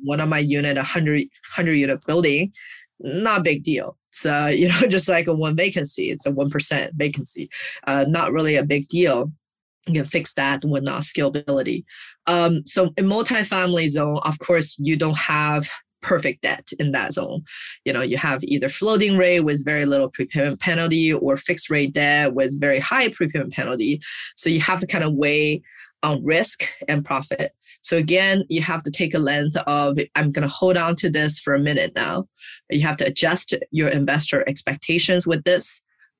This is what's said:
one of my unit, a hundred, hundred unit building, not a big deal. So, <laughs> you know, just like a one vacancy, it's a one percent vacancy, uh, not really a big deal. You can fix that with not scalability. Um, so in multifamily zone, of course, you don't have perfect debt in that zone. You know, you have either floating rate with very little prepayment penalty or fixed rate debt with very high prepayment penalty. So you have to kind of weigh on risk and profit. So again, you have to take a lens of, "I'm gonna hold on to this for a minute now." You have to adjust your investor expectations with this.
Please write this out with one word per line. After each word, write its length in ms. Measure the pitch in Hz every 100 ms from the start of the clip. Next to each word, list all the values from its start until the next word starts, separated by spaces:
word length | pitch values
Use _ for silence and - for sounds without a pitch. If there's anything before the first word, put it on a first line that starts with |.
one 160 | 139 147
of 100 | 156
my 100 | 151
unit, 380 | 147 143 143 139
a 60 |
hundred, 440 | 135 175 156 147 - _ -
hundred 300 | - 170 151
unit 300 | 139 135 -
building, 460 | 165 160 143 196 - - - _ -
not 400 | - 165 220 202
a 40 |
big 200 | 165 143
deal. 340 | 151 135 - - _
So, 360 | - 156 147 147
<laughs> 120 | 143
you 80 | 175
know, 140 | 170 247
just 200 | 185 -
like 200 | 170 170
a 60 |
one 220 | 160 156 160
vacancy, 540 | 196 185 147 - -
it's 160 | - 143
a 60 |
one 180 | 139 143
percent 420 | 143 - 147 - 156
vacancy, 540 | 151 143 131 - 147 - - - -
uh, 160 | 139 139
not 240 | 165 -
really 240 | 156 156 151
a 60 |
big 260 | 147 143 143
deal. 420 | 170 170 120 147 - _ _ _ _ -
You 100 | 156
can 100 | 139
fix 280 | 165 160 -
that 280 | 135 139
with 200 | 151 143
not 180 | 139 131
scalability. 800 | 147 - 143 147 147 139 123 - - - - - -
Um, 400 | 175 170 165 151
so 260 | 190 185 -
in 100 | 196
multifamily 840 | 214 226 226 202 190 180 170 160
zone, 320 | 147 147 147
of 160 | 156 151
course, 380 | - 165 151 -
you 160 | 143 156
don't 220 | 156 151
have 520 | - 151 151 151 151 - - _
perfect 400 | - 170 143 -
debt 280 | - - - -
in 140 | 147
that 180 | 135 98
zone. 320 | - - 160 - - - -
You 80 | 139
know, 100 | 127
you 140 | 110 131
have 300 | 151 135 143
either 240 | 143 135
floating 480 | - 208 214 208 190
rate 240 | 180 175
with 240 | 151 143 143
very 200 | 151 143
little 220 | 139 131
prepayment 520 | - 131 151 143 -
penalty 500 | 185 165 165 160 160
or 240 | 160 139 139
fixed 340 | - 170 -
rate 220 | 151 139
debt 420 | 151 143 147 143
with 240 | 127 135 143
very 180 | 143 135
high 300 | 139 254 240
prepayment 420 | - 156 160 180
penalty. 500 | - 185 254 143 151 - - - -
So 120 | 165
you 120 | 165
have 180 | 160 185
to 80 | 180
kind 160 | 190
of 120 | 156 143
weigh 460 | 147 147 151 151 - - - _
on 220 | 151 139
risk 400 | 139 165 - - - - -
and 160 | 147
profit. 480 | 143 135 - 139 - _ - -
So 160 | - 165
again, 480 | 160 180 190 190 -
you 140 | 165
have 220 | 160 165
to 80 | 151
take 220 | 147 160
a 60 | 160
lens 380 | 139 147 147 151 143
of, 300 | 147 143 139 - 147
"I'm 160 | 151
gonna 160 | 147 143
hold 300 | - 185 180
on 180 | 165 170
to 120 | 170
this 300 | 151 151 151
for 140 | - 139
a 40 |
minute 320 | 147 139 -
now." 360 | - 80 87 196 _ - - -
You 120 | 147 156
have 80 | 151
to 80 | -
adjust 480 | 139 165 180 - - -
your 180 | 156 151
investor 580 | 143 139 147 - 139 131
expectations 800 | 139 - 143 - 170 - 180 170
with 160 | 160
this. 380 | 156 180 - - - _ _